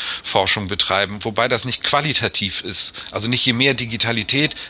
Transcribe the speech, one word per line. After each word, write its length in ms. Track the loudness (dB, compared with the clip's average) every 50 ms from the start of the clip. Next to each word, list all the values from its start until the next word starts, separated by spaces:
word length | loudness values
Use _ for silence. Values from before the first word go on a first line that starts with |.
| -6 -6 -6 -6 -4
Forschung 440 | 0 2 2 4 4 2 0 -2
betreiben, 560 | -2 -2 -2 0 2 2 2 2 0 -2 -6 -6
wobei 220 | -4 0 0 2
das 200 | 2 2 0 -2
nicht 180 | -2 -4 -2 0
qualitativ 800 | 2 2 2 2 2 0 2 0 0 0 0 -2 -2 -2 -4 -4
ist. 420 | -4 -2 0 0 0 -2 -4 -10 -8
Also 180 | -4 -2 -2 0
nicht 160 | 2 2 2
je 80 | 2 2
mehr 220 | 4 2 2 2
Digitalität, 800 | 0 -2 -2 -2 -2 0 0 0 0 0 0 0 2 0 0 -2 -4 -12